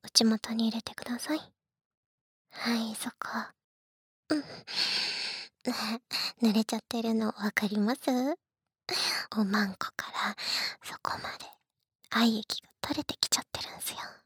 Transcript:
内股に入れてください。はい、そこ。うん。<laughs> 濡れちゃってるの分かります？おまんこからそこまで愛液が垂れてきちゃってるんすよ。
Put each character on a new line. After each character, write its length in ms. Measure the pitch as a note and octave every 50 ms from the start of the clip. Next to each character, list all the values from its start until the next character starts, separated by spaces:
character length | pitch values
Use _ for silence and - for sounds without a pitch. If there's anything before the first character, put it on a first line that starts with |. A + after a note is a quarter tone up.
| -
内 220 | A3 _ - A3+
股 280 | A3 A3 A3 - - A3+
に 140 | A3+ A3+ A3+
入 80 | A3
れ 40 | A3+
て 140 | - - -
く 100 | - -
だ 140 | - B3 A#3+
さ 160 | - - D4+
い。 40 | D#4 - - _ _ _ _ _ _ _ _ _ _ _ _ _ _ _ _ _ _ _ _
は 240 | - - - A#3 A#3
い、 220 | A3+ A3+ A3 G#3+
そ 140 | - - A#3+
こ。 40 | - _ - - - A3+ A3 - - _ _ _ _ _ _ _ _ _ _ _ _ _ _ _
う 60 | D4+ D4+
ん。 40 | - - - - - - - - - - - - - - - - - - - - - - _ _ _
<laughs> 360 | B3+ A#3+ - A3 G#3+ A3 A#3+ _ _ - - - - - _ A#3 A3+
濡 40 | G3+
れ 120 | A3 A3
ち 80 | - -
ゃ 40 |
っ 20 | A3 _
て 140 | _ - A#3
る 120 | A3+ A3+ A3+
の 180 | A3 A3 G#3+ -
分 180 | - G3+ G#3
か 160 | - - G#3+
り 100 | G3 G#3
ま 180 | G#3+ G#3 G#3+ B3+
す？ 60 | - - - B3+ B3 B3+ C#4 E4 - _ _ _ _ _ _ _ _ _ - - - - - - - - - -
お 80 | G#3+ G#3+
ま 220 | F#3+ G3 G#3 G#3
ん 60 | G3 F#3
こ 180 | - - - _
か 140 | - - -
ら 240 | - - - G#3 G#3 - - - - - - - - - -
そ 100 | - - -
こ 160 | _ - -
ま 120 | - - - - -
で 60 | - - - _ _ _ _ _ _ _ _ _ - _
愛 260 | - A3 A#3 A#3 A3
液 240 | G#3+ G#3+ _ - -
が 80 | - _ _ _ -
垂 140 | - D4
れ 60 | D4+ C#4+
て 120 | - - _
き 80 | -
ち 120 | - - -
ゃ 20 |
っ 40 | - _
て 120 | - - -
る 120 | - -
ん 60 | -
す 100 | - - -
よ。 40 | - - - - - _